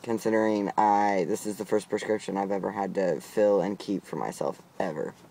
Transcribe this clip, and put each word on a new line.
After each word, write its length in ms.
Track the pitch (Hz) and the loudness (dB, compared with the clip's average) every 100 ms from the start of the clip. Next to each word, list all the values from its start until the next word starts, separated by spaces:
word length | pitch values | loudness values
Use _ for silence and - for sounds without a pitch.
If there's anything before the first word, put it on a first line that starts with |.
considering 680 | - 113 113 110 110 107 101 - | -4 -2 0 2 2 2 0 2
I, 500 | 107 104 104 101 82 | 4 6 4 2 0
this 180 | 104 - | -2 -4
is 100 | 98 | -8
the 80 | |
first 240 | 104 107 98 | -2 -2 0
prescription 480 | 107 - 107 - 95 | -6 -2 -2 -2 -4
I've 140 | 98 | -2
ever 220 | 98 95 | -2 -2
had 220 | 101 98 | -4 -4
to 260 | 90 92 76 | 0 0 0
fill 400 | - - 104 101 | -4 2 4 4
and 180 | 90 101 | 2 -2
keep 260 | - 95 | -4 -4
for 120 | - 78 | -4 -6
myself, 440 | 55 - 71 - - - | -6 -4 -4 -4 -14 -6
ever. 360 | 95 76 - - - | -4 -4 -8 -8 -20